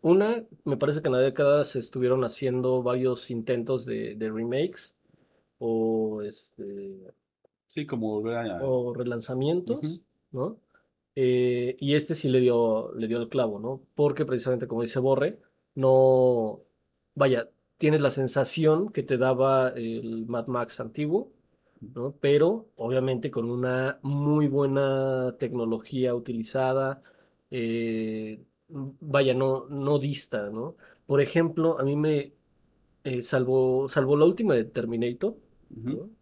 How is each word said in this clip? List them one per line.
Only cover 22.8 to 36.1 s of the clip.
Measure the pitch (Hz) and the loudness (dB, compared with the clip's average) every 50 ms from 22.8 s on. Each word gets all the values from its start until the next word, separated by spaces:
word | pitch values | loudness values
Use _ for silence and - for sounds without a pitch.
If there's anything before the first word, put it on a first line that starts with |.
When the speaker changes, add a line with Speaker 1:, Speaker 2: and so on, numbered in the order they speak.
| 117 117 127 131 131 131 131 120 113 143 | -4 -2 0 0 0 0 -2 -2 -4 -4
Speaker 1:
con | - 120 113 117 | -4 -2 -4 -2
una | 120 123 123 127 127 127 131 135 147 - - | -2 -2 0 0 0 0 0 -2 -4 -6 -4
muy | 139 143 143 143 147 151 151 151 143 | -4 -2 0 2 2 2 4 2 2
buena | 135 143 143 139 135 139 139 139 135 135 135 135 131 131 127 127 117 - | 2 2 2 2 2 2 2 2 2 0 0 0 0 0 -2 -2 -4 -4
tecnología | 139 117 117 123 117 113 113 110 - - - 131 127 127 120 | -6 -4 -2 -2 -2 0 -2 -4 -4 -6 -2 0 0 0 0
utilizada, | 120 117 - 120 113 113 - - 135 131 131 131 135 135 131 139 135 _ - _ _ _ _ _ _ _ _ | -2 -4 -6 -6 -6 -6 -4 -2 0 0 2 2 0 0 -2 -4 -6 _ -20 _ _ _ _ _ _ _ _
eh, | - 127 117 113 113 117 117 113 113 113 110 110 110 110 110 107 110 107 - _ _ _ _ _ | -6 -6 -4 -2 -2 -2 -2 -2 -2 -2 -4 -4 -6 -6 -8 -10 -12 -14 -18 _ _ _ _ _
vaya, | 165 139 135 135 135 _ 165 151 139 139 139 131 127 | -12 -10 -10 -10 -12 _ -10 0 2 2 4 4 4
no, | 131 135 135 131 131 - - | 2 2 2 0 0 -4 -8
no | 143 139 135 139 147 147 | -8 -4 0 2 2 2
dista, | 131 143 143 - - - - 110 104 101 | 0 -2 -6 -6 -8 -6 -6 -6 -6 -6
¿no? | 107 110 123 160 170 _ - - - _ _ - | -6 -8 -8 -8 -10 _ -20 -20 -20 _ _ 0
Por | 139 143 | 2 2
ejemplo, | 135 - - 170 165 165 165 170 160 165 165 131 | 2 2 2 2 2 2 0 0 0 0 0 0
a | 135 | -2
mí | 139 143 | -2 0
me, | 147 151 156 151 143 139 - _ _ _ _ _ _ _ _ _ _ _ _ _ _ _ | 0 0 2 0 0 -2 -6 _ _ _ _ _ _ _ _ _ _ _ _ _ _ _
eh, | 143 131 123 120 | -6 -6 -6 -4
salvo, | - - 131 127 123 127 131 131 127 127 131 139 131 | -2 0 0 2 2 4 4 4 4 2 0 0 0
salvo | - 156 135 131 147 147 | 0 0 2 4 4 6
la | 151 | 6
última | 170 170 - 233 202 147 | 4 4 2 2 2 2
de | 120 110 | 2 2
Terminator, | 113 - 127 117 113 117 113 117 120 120 123 185 208 226 - _ _ _ _ _ _ | 0 -4 -6 -4 -4 -2 -2 -2 -4 -4 -2 -4 -4 -4 -6 _ _ _ _ _ _
Speaker 2:
Ujú. | - 113 110 123 147 | -18 -10 -8 -6 -6
Speaker 1:
¿no? | - 180 214 | -6 -8 -12